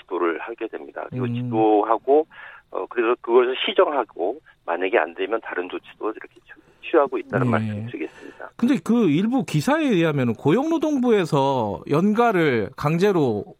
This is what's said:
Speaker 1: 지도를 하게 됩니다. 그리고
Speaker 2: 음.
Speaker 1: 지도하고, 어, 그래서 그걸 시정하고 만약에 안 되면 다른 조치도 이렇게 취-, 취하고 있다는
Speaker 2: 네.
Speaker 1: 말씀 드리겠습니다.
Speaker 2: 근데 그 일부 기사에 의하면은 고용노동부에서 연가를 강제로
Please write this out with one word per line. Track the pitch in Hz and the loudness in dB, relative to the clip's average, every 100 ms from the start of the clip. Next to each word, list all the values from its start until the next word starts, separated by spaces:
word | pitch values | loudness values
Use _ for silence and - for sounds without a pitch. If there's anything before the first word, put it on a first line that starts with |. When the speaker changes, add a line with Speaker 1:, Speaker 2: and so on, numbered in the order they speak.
Speaker 1:
지도를 | - 87 85 82 | -10 -4 -2 -4
하게 | - 117 113 | -8 -10 -10
됩니다. | - 73 - - | -10 -14 -12 -10
그리고 | 123 123 | -6 -6
Speaker 2:
음. | 120 | -6
Speaker 1:
지도하고, | 123 113 110 107 110 110 - 147 160 - - - _ | -4 0 4 4 4 0 4 2 2 -10 -20 -20 _
어, | - 92 | -10 -8
그래서 | - 113 120 | -2 0 -2
그걸 | - 120 123 131 - | 2 4 4 0 -4
시정하고 | 202 180 143 - - 87 131 _ _ - | 2 2 2 -4 -4 -6 -6 _ _ -8
만약에 | 85 92 113 | -4 0 0
안 | 82 | 0
되면 | 82 95 113 | -4 -4 -4
다른 | - - 90 | -6 -8 -8
조치도 | 87 - - 107 | -10 -14 -10 -8
이렇게 | 110 - - | -8 -16 -20
취-, | _ - _ _ - | _ -20 _ _ 0
취하고 | 165 139 - | 2 2 -2
있다는 | 277 - 127 | -4 -2 0
Speaker 2:
네. | |
Speaker 1:
말씀 | 113 110 104 113 | 0 -2 -6 -8
드리겠습니다. | - - - - - - - | -10 -12 -12 -20 -20 -20 -4
Speaker 2:
근데 | 240 254 | 0 0
그 | - 233 202 | 0 2 2
일부 | 143 214 262 190 | 2 2 0 0
기사에 | 151 143 302 | -2 0 0
의하면은 | 302 196 165 147 123 | 2 2 2 0 0
고용노동부에서 | 110 - 208 311 330 311 294 247 214 165 147 135 131 107 92 - | 0 2 2 2 0 0 0 2 2 2 2 2 0 -2 -4 -2
연가를 | 143 202 214 240 190 160 120 101 - | 2 2 4 2 4 2 2 -2 -4
강제로 | 147 165 202 180 135 104 - - | -2 2 2 2 2 0 -6 -16